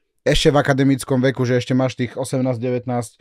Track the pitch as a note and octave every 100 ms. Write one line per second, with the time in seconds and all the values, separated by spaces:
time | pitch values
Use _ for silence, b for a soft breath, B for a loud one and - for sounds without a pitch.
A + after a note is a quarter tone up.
0 | b _ - D3 D#3+ C#3+ C#3+ C3 C#3 C3+
1 | - B2+ C3+ C3 B2 B2+ - B2+ C3 -
2 | A#2+ - C3 C3 B2+ A#2 B2+ B2 B2+ A#2+
3 | A#2 -